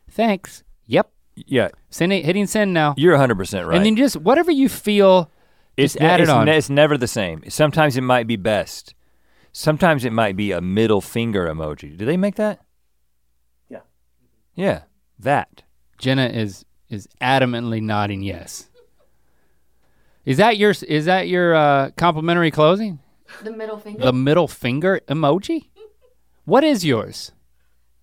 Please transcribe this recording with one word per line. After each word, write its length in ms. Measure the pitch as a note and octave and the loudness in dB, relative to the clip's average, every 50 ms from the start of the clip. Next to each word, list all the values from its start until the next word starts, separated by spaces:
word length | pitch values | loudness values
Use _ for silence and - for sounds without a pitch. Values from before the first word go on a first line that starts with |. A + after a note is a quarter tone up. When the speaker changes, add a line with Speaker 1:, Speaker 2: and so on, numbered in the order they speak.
| _ - | _ -14
Speaker 1:
"Thanks. 520 | - - A3 A#3 G3 F3+ - - - - _ _ - _ _ | -6 -2 0 0 -2 -2 -6 -14 -20 -20 _ _ -20 _ _
Yep. 240 | - A2+ E3+ A3 _ _ _ _ _ - | -2 0 0 0 _ _ _ _ _ -20
Speaker 2:
Yeah. 340 | - - - C#3+ B2 G#2 E2+ - _ _ _ | -20 -10 -2 0 0 0 0 -4 _ _ _
Speaker 1:
Send 240 | - - E3 F3+ G3 | -6 -4 -2 0 0
it, 100 | F#3+ - | 0 0
hitting 200 | D3+ F3+ G3+ G3+ | 0 0 0 -2
send 260 | F3+ - G#3+ G#3 G3 F3+ | -2 0 0 0 0 2
now." 200 | E3 D3+ D3 C#3 C3 | 0 0 0 0 2
Speaker 2:
You're 180 | C#3 F3+ E3 | 4 4 4
a 20 | C#3 | 4
hundred 200 | C#3 B2+ A2+ F#2 | 4 2 2 -2
percent 300 | F#2+ - - F#2+ F2 E2+ | -4 -6 -6 -6 -4 0
right. 100 | E3 F3+ | 0 2
Speaker 1:
And 80 | G3 | 2
then 100 | A3 A3 | 2 2
just 200 | G#3+ C#4 C4+ - D#3+ | 2 2 0 0 0
whatever 340 | D3+ G3 C4 D#4+ F4 E4+ | 0 2 2 2 2 2
you 180 | E4 C4+ C4+ A3+ | 2 2 2 0
feel, 640 | - - - G#3 G#3 G3+ G3 F#3+ F#3 F#3 E3 - _ _ _ _ _ _ _ _ - | 0 -4 -4 -2 2 4 6 6 6 6 2 0 _ _ _ _ _ _ _ _ -2
Speaker 2:
It's 180 | - C#3 D3+ - | 0 0 0 0
Speaker 1:
just 80 | - | 2
Speaker 2:
ne-, 60 | D3+ D#3+ | 2 4
Speaker 1:
add 120 | F3+ F3 | 4 4
it 40 | F3 | 4
Speaker 2:
it's 80 | D#3+ | 4
Speaker 1:
on. 140 | C#3+ - - | 4 4 4
Speaker 2:
ne-, 100 | D3+ D#3 D#3 | 4 4 2
it's 120 | - - | 2 0
never 280 | C#3 C#3+ D3+ D3+ D3 C3+ | 2 4 4 4 4 0
the 80 | A#2+ A2 | -2 -4
same. 340 | - A#2+ G2+ F2 D#2+ D#2 - - | -4 -4 -4 -4 -6 -10 -14 -10
Sometimes 480 | - - D3+ D3+ - D#3+ D#3 D3+ A#2 C3 | -2 0 0 0 2 2 2 2 2 0
it 40 | |
might 260 | B2+ B2+ B2+ B2 A#2 A2+ | 0 2 2 2 2 -2
be 80 | A#2 | -4
best. 580 | G#2 F2+ G#2+ G#2+ G2 - - - - - - - _ _ _ _ _ _ _ _ _ _ _ - | -4 -2 -2 -2 -2 -2 -6 -10 -20 -20 -20 -20 _ _ _ _ _ _ _ _ _ _ _ -14
Sometimes 520 | - - D#3 D#3 C#3+ F#3+ F3 D#3 C3+ A2+ | -6 -2 -2 0 2 2 2 2 2 0
it 60 | B2+ A2 | -2 0
might 220 | A2+ A2+ G#2 F#2+ | 0 0 0 0
be 160 | F#2 G#2 G2+ | -2 -4 -2
a 100 | F#2 F2 | -2 -4
middle 400 | F2 F#2 F#2 G#2+ A2+ A2 G#2+ G2 | -4 -2 0 2 2 2 2 0
finger 460 | - - - A#2 A#2 A#2 G#2+ G2 F2+ E2 | 0 -4 -6 -4 -4 -2 -2 -2 -2 -4
emoji. 500 | D#2 D#2 D#2+ D2+ D2+ - - C#2+ D2+ F2 | -4 -6 -8 -8 -10 -12 -14 -18 -14 -8
Do 80 | G#2 | -4
they 120 | A#2+ E3 F3+ | -4 -2 -2
make 180 | F#3+ G#3 G3 | -2 -4 -4
that? 240 | - G#3+ G#3+ G3+ - _ _ _ _ _ _ _ _ _ _ _ _ _ _ _ _ _ _ _ _ _ - | -4 -6 -6 -6 -8 _ _ _ _ _ _ _ _ _ _ _ _ _ _ _ _ _ _ _ _ _ -20
Speaker 3:
Yeah. 100 | B2 G2 _ _ _ _ _ _ _ _ _ _ _ _ _ _ - | -20 -20 _ _ _ _ _ _ _ _ _ _ _ _ _ _ -10
Speaker 2:
Yeah, 260 | - F#3 G3 A2+ D2+ - _ _ _ _ _ _ _ | -6 -4 -4 -4 -4 -8 _ _ _ _ _ _ _
that. 420 | G2 B2+ C#3+ B2 E2 _ _ _ _ _ _ _ _ _ _ - | -4 -2 -2 -2 -4 _ _ _ _ _ _ _ _ _ _ -8
Speaker 1:
Jenna 280 | - C3 C3+ C3+ C3 A#2 | -4 -2 -2 0 -2 -2
is, 380 | A2 A#2 A2 G2+ F#2+ - - _ _ _ _ - | -2 -4 -6 -6 -8 -14 -20 _ _ _ _ -14
is 180 | A#2+ G2+ F#2+ - _ - | -14 -14 -14 -16 _ -6
adamantly 600 | B2+ B2+ C3+ C3+ C3 B2 A#2+ A#2 A#2+ A#2 A2+ A2 | -2 0 2 2 2 0 -2 -4 -6 -6 -6 -4
nodding 400 | A2 G#2+ G#2+ G#2 G#2 G#2 G2+ G2 | -4 -4 -2 -2 -2 -4 -6 -6
yes. 480 | G2 G2 F#2 E2+ E2+ - - - - _ _ _ _ _ _ _ _ _ _ _ _ _ _ _ _ _ _ _ _ _ _ _ _ _ _ _ _ _ _ _ - | -8 -8 -10 -12 -14 -18 -20 -20 -20 _ _ _ _ _ _ _ _ _ _ _ _ _ _ _ _ _ _ _ _ _ _ _ _ _ _ _ _ _ _ _ -4
Is 120 | C#3 C3 C#3 | -2 2 2
that 200 | G3+ A#3 A3+ G3+ | 4 2 4 2
your, 160 | G#3 G#3 F#3 - - - | 2 0 0 0 -4 -4
is 180 | D#3 D3+ D3+ | -4 -2 0
that 220 | E3+ F#3 F#3+ F3 F3 | 0 0 0 0 -2
your, 280 | F3+ F3+ F3+ E3+ E3 | -2 0 2 2 2
uh, 360 | D#3 D3+ D3 C#3+ C#3 C3+ C3 - - | 2 4 4 2 2 0 -2 -4 -2
complimentary 540 | E3 F3 E3 D#3 D#3 E3+ E3+ F3 E3+ D#3+ | 0 0 0 0 -2 0 0 2 0 0
closing? 480 | - D3+ D3+ D#3 F#3 G3+ A3+ G#3 F3 C3+ _ _ _ _ _ - - - - | 2 2 2 2 2 2 -2 -8 -10 -12 _ _ _ _ _ -20 -20 -16 -14
Speaker 4:
The 80 | A3 | -14
middle 260 | A3+ A3 A3 G#3+ G#3+ G#3+ | -12 -10 -10 -12 -12 -12
finger? 260 | - G#3 G#3 A3 - | -14 -16 -10 -4 -2
Speaker 1:
The 100 | C3 B2+ | -2 0
middle 340 | B2+ C3 C#3 D3+ F3 E3 C3+ | 0 0 0 2 2 0 -2
finger 520 | - - - B2 B2 D3 D#3+ F#3 G3 D3+ _ - | -4 -8 -6 -6 -4 -2 -2 -2 -2 -4 _ -6
emoji? 640 | C#3 D#3+ D3+ C#3+ D3+ F#3+ G3+ - E4 D#4 - _ _ - A4 G#4+ _ _ _ _ _ _ _ _ _ _ - | -6 -2 0 0 0 0 -2 -6 -8 -8 -8 _ _ -20 -20 -20 _ _ _ _ _ _ _ _ _ _ -6
What 180 | - E3+ B3+ D#4 | 0 0 2 2
is 200 | D#4 D4 G3+ E3+ | 2 0 0 0
yours? 460 | D3+ B2+ A2 F#2 - - - - - _ _ _ _ _ _ _ _ _ _ _ _ _ _ | 0 0 -2 -2 -6 -12 -16 -18 -18 _ _ _ _ _ _ _ _ _ _ _ _ _ _